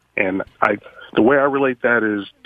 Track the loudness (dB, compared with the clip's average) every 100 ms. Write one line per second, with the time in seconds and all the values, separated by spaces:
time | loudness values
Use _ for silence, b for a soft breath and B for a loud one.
0 | _ -6 -4 -4 -6 -2 -2 -2 -8 -20
1 | B 2 4 4 0 0 -2 -2 -2 0
2 | -2 -4 -8 _